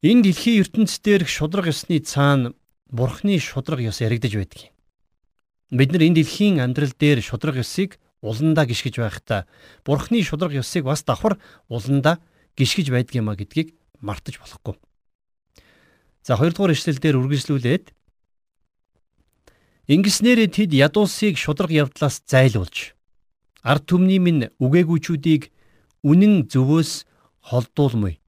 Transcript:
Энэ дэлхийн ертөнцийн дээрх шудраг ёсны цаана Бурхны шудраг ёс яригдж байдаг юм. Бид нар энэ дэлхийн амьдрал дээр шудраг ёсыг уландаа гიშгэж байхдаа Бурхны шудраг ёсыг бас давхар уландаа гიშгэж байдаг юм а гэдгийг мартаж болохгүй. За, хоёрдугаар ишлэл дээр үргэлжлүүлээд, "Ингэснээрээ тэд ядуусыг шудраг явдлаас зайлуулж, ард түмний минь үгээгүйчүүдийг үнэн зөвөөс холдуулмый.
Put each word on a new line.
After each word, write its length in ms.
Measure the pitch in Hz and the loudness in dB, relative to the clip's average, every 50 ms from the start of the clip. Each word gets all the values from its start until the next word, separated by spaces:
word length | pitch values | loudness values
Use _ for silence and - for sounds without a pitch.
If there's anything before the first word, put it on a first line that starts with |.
Энэ 200 | - 156 226 247 220 196 | 4 4 4 6 4 4
дэлхийн 320 | 175 - - 240 233 208 | 2 0 0 0 2 2
ертөнцийн 400 | 185 - - 226 220 - - - | 2 0 0 -2 -2 -2 -2 -4
дээрх 260 | _ 208 202 196 175 - | _ 2 2 2 2 -2
шудраг 380 | - - 151 156 170 202 180 | -4 -6 -6 -4 -4 -2 -2
ёсны 320 | 165 143 - - - 170 151 | -2 -4 -4 -4 -2 -2 -2
цаана 560 | - - - 139 143 143 143 135 123 120 - _ _ _ _ _ _ | -2 -4 -2 0 2 2 2 2 0 -4 -8 _ _ _ _ _ _
Бурхны 520 | _ 127 117 123 123 117 - - 202 202 160 | _ -4 -4 -4 -4 -4 -4 -2 0 0 0
шудраг 400 | - - - 139 131 - 160 131 | -2 -4 -8 -10 -6 -6 -6 -4
ёс 180 | 120 110 98 - | -4 -6 -4 -4
яригдж 340 | 120 110 120 117 110 120 101 107 | -2 -2 -2 -2 -4 -4 -4 -4
байдаг 220 | 95 - - - - _ | -6 -8 -12 -20 -20 _
юм. 40 | _ _ _ _ _ _ _ _ _ _ _ _ _ _ _ _ _ _ _ _ 127 | _ _ _ _ _ _ _ _ _ _ _ _ _ _ _ _ _ _ _ _ 0
Бид 160 | 123 135 131 | 0 2 2
нар 160 | 160 180 156 | 4 2 4
энэ 160 | 165 175 165 | 4 4 4
дэлхийн 400 | 151 - - - 208 208 190 151 | 2 0 0 0 0 2 2 2
амьдрал 320 | 127 123 127 147 147 139 - | 0 -2 -2 -2 -2 -4 -2
дээр 260 | _ 156 147 147 120 | _ 2 2 2 2
шудраг 360 | 104 - - 120 - 156 139 127 | 0 -6 -8 -6 -6 -4 -4 -4
ёсыг 400 | 117 - - - 196 190 - _ _ _ _ _ | -6 -6 -4 -4 -4 -4 -6 _ _ _ _ _
уландаа 420 | - 107 107 113 147 160 156 156 151 | -10 -8 -6 -2 0 2 2 2 2
гიშгэж 380 | 123 117 - - 131 - - | 0 -2 -4 -6 -6 -6 -4
байхдаа 440 | 117 104 - - _ _ 117 98 90 _ _ _ - - - _ _ | -6 -6 -6 -10 _ _ -6 -6 -6 _ _ _ -20 -20 -20 _ _
Бурхны 380 | - 143 151 - - 233 240 | -2 -2 -2 -2 -2 -2 -2
шудраг 320 | 185 - - 151 180 170 143 | -2 -2 -4 -6 -6 -4 -4
ёсыг 320 | 135 120 - - 180 143 | -6 -6 -4 -6 -4 -2
бас 160 | 131 147 147 | -2 -4 -4
давхар 340 | - - 123 - - 214 202 - _ - - _ _ _ | -2 -4 -4 0 0 -2 -2 -2 _ -20 -20 _ _ _
уландаа 540 | 117 117 101 123 139 139 131 151 170 170 _ _ _ _ _ _ _ | -10 -8 -4 -2 -2 2 2 2 0 0 _ _ _ _ _ _ _
гიშгэж 380 | - 135 113 - - 170 139 127 | -2 -2 0 0 -2 -2 -2 -2
байдаг 200 | 123 123 - - 123 | -2 -2 -2 -4 -4
юм 100 | 110 107 | -4 -4
а 80 | 104 | -6
гэдгийг 380 | 95 101 - - 151 160 160 _ _ _ _ _ _ | -8 -10 -8 -6 -6 -6 -6 _ _ _ _ _ _
мартаж 380 | - 101 101 - _ - - - | -12 -12 -12 -10 _ -16 -16 -16
болохгүй. 400 | - - - - _ - 101 _ _ _ _ _ _ _ _ _ _ _ _ _ _ _ _ _ _ _ _ _ _ _ _ _ _ _ _ _ | -20 -20 -20 -14 _ -14 -14 _ _ _ _ _ _ _ _ _ _ _ _ _ _ _ _ _ _ _ _ _ _ _ _ _ _ _ _ _
За, 160 | _ - 127 104 | _ -4 -2 0
хоёрдугаар 340 | 139 170 165 - 196 185 | 0 0 0 0 0 0
ишлэл 300 | 156 131 - 170 147 131 | 0 0 0 -4 -4 -2
дээр 160 | - 160 143 131 | 0 0 2 2
үргэлжлүүлээд, 720 | 127 135 147 139 - - 147 135 120 120 147 185 _ _ _ _ _ _ _ _ _ _ _ _ _ _ _ _ _ _ _ _ _ _ _ _ _ _ _ _ _ _ _ _ _ _ _ _ _ _ _ _ _ - | 0 0 -2 -4 -2 -2 -4 -2 0 0 -2 -2 _ _ _ _ _ _ _ _ _ _ _ _ _ _ _ _ _ _ _ _ _ _ _ _ _ _ _ _ _ _ _ _ _ _ _ _ _ _ _ _ _ 2
"Ингэснээрээ 580 | 139 165 196 208 196 - 202 240 247 233 220 190 - | 2 2 4 2 0 2 4 4 4 4 4 0 0
тэд 160 | - 214 180 | -2 -2 2
ядуусыг 640 | 151 135 139 143 - 208 208 185 - - 214 208 165 | 4 4 4 4 4 2 0 0 0 -2 -2 -2 -2
шудраг 400 | - - - 147 - 196 160 160 | -2 -4 -4 -4 -4 -2 0 2
явдлаас 480 | 147 147 139 _ - 156 143 - - | 0 0 0 _ -4 -4 -4 -4 -6
зайлуулж, 720 | _ - - 131 131 131 107 110 90 - - - - - _ _ _ _ _ _ _ _ _ _ _ _ _ _ _ | _ 0 2 4 4 4 2 0 -4 -4 -8 -12 -12 -12 _ _ _ _ _ _ _ _ _ _ _ _ _ _ _
ард 160 | 117 143 147 143 - | -2 -2 0 0 0
түмний 320 | 175 180 185 185 190 190 | 2 2 4 4 2 2
минь 320 | 180 175 165 147 117 - _ _ | 2 2 2 0 -2 -4 _ _
үгээгүйчүүдийг 880 | 131 127 143 175 180 156 170 156 - - 175 156 139 165 156 151 147 - _ _ _ _ _ _ _ _ _ _ - | 0 2 2 2 2 2 0 -2 -2 -2 -6 -2 2 2 2 2 0 -6 _ _ _ _ _ _ _ _ _ _ 2
үнэн 400 | 143 151 180 202 214 208 185 131 | 4 6 6 6 6 4 4 2
зөвөөс 600 | - - 135 131 135 151 160 156 156 - - - _ _ _ _ _ _ _ _ - | 0 0 0 2 4 2 2 2 0 -4 -12 -14 _ _ _ _ _ _ _ _ -4
холдуулмый. 720 | - 123 123 - _ - 147 135 113 110 104 95 80 _ _ | -4 -4 -4 -4 _ 0 0 0 2 0 -2 -2 -6 _ _